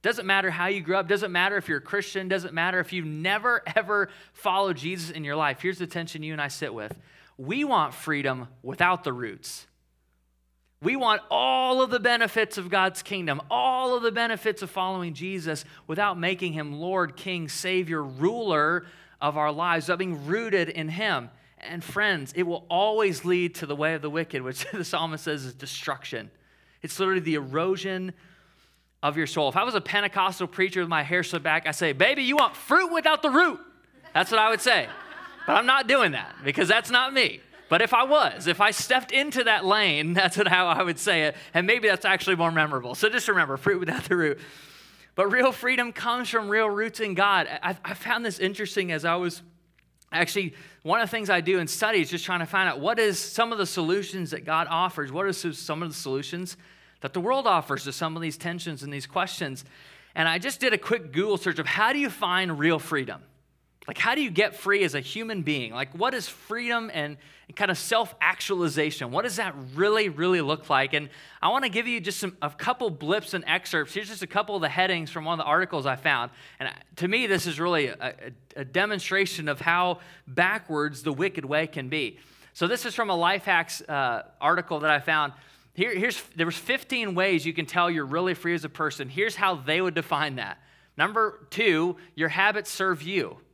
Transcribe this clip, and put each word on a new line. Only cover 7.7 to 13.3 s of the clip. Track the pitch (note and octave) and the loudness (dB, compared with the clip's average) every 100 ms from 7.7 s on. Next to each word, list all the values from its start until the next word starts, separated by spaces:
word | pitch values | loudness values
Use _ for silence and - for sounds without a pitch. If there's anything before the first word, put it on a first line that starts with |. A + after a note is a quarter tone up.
| A3+ D3 | 2 0
freedom | C#3+ - D3 C3+ B2+ B2 - | -4 -4 -2 -2 -4 -8 -14
without | B2 C3+ F3 F3+ | -12 0 2 2
the | D3+ | -2
roots. | B2 A#2 G2 - - - _ _ _ _ _ _ _ _ _ _ _ | -6 -8 -10 -14 -14 -18 _ _ _ _ _ _ _ _ _ _ _
We | D#3+ C4+ | -2 2
want | A#3+ G#3 - | 2 2 2
all | - B3+ C4 B3+ B3+ | 2 4 4 2 2
of | C4 | 2
the | B3 | 2
benefits | A#3+ A#3+ A3+ A3+ G#3+ G#3 | 2 4 2 2 -2 -4
of | F3+ | -2
God's | G3 F#3+ F#3 | 2 2 0
kingdom, | - G3+ E3 | -8 -6 -2